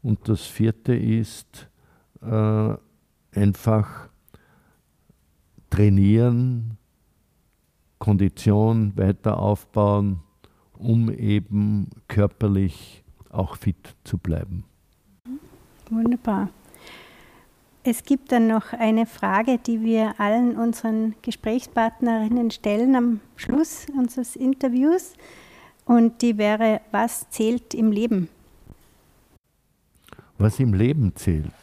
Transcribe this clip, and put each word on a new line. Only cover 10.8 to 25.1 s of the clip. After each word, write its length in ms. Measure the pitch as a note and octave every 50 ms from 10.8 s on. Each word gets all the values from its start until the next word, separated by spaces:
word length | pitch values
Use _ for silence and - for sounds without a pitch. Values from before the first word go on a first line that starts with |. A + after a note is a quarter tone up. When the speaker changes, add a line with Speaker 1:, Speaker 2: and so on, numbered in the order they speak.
| G2+ A#2+ A2+ A#2 A#2 A2
Speaker 1:
eben 800 | - - A2+ G#2 G#2 G#2 - - G2+ G#2 G#2 G#2 G#2 G#2 F#2 - - - _ -
körperlich 960 | - G#2 G2+ G2+ - _ A2+ G2+ G2 F#2+ G2 F2+ - - - - - - _ _ - _ - _
auch 280 | - - F#2+ - -
fit 380 | - - G#2 F2 _ - - - _ _
zu 120 | - -
bleiben. 480 | F2+ - - D#2+ E2 - G2 F#2+ F2 - _ _ _ _ _ _ _ _ _ _ _ _ B3 C4 D4+ E4 - - _ _ _ _ _ - -
Speaker 2:
Wunderbar. 580 | A3+ A3+ A3+ A#3+ B3 A#3 - A3+ G#3 F#3+ G3+ F#3+ - - _ - - - - - - - - - - - - - _ - _ _ _ _ _ _ _ _
Es 220 | _ B3 A#3 - -
gibt 260 | - C#4 C4 - -
dann 160 | B3+ A#3+ A3+
noch 280 | A3 A3 A3 - - -
eine 320 | A#3 A#3 A3 A3 A3 A3+
Frage, 520 | - - - - F#3+ F#3+ G3+ A3+ B3+ B3+ A#3
die 220 | - - A#3 A3
wir 400 | A3 A3+ A3+ A3 G#3+ G#3+ G#3 -
allen 360 | G#3 G3+ A3 A#3+ B3 A#3+ A3
unseren 580 | G#3+ A#3 A#3 A3+ - - A3+ A3 A3 A3 A3 G#3+ _
Gesprächspartnerinnen 1300 | - B3 - - - A3 A3+ B3+ - - - A#3 A3+ A3+ - - B3 A#3 A3+ A3 G#3+ A3 A#3+ B3 A#3 A3+
stellen 440 | - - - G#3+ G#3 G#3+ A#3+ C4 C4+
am 260 | B3 A#3+ A#3+ A#3 G#3 - _ _
Schluss 500 | - - - - C#4+ D#4+ - - - - - C#4
unseres 400 | C4+ B3+ A#3 - C4 A#3+ - -
Interviews. 800 | A#3 B3+ C4 C4+ C4 - C4 A#3+ B3+ C4+ D#4 F4 F#4 F4+ -